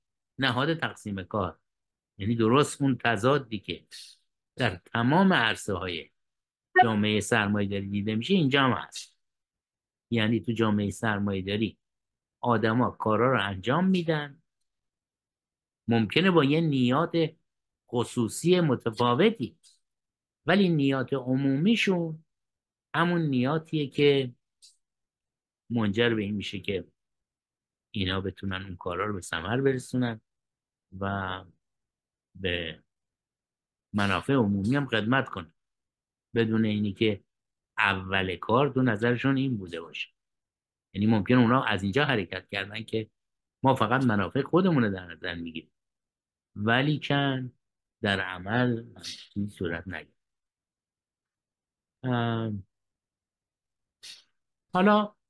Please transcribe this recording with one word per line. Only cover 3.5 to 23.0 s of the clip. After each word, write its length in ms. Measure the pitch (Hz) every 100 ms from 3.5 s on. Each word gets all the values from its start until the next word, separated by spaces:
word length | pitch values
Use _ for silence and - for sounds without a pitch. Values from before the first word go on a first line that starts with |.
| 107
که 280 | - 80 _ - - - _ _ _ -
در 200 | 120 92
تمام 580 | - 117 120 165 196
عرصه‌های 800 | 160 113 101 - 90 92 82 71 _ _ _ _ _ _ 370
جامعه 360 | 339 104 107 107
سرمایه‌داری 720 | - 117 101 104 98 101 98
دیده 260 | 101 104 110
می‌شه، 180 | 120
اینجا 300 | 196 139 139
هم 80 | 131
هست. 460 | 95 69 - - _ _ _ _ _ _ _ _ _ -
یعنی 300 | 117 107 113
تو 120 | -
جامعه 380 | 110 110 104 101
سرمایه‌داری 880 | - 113 101 101 98 92 107 110 - _ _ _ _ _ _
آدما 500 | 123 113 110 117 107
کارا 420 | - 110 107 123
رو 120 | 123
انجام 440 | 101 95 104 151 190
می‌دن، 540 | 185 165 156 143 135 _ _ _ _ _ _ _ _ _ _ _ _ _ _ -
ممکنه 440 | 117 101 - 190
با 120 | 165
یه 180 | 139 151
نیات 720 | 165 135 123 135 170 170 156 - _ _ _ _ _
خصوصی 680 | 120 113 - 110 - 165 180
متفاوتی، 960 | 160 117 117 110 120 123 214 220 113 - _ _ _ _ _ _ _ _ 147
ولی 240 | 196 185
نیات 440 | 160 139 135 127
عمومیشون 1120 | 139 123 131 139 135 190 233 - 180 165 160 _ _ _ _ _ _ _
همون 280 | 147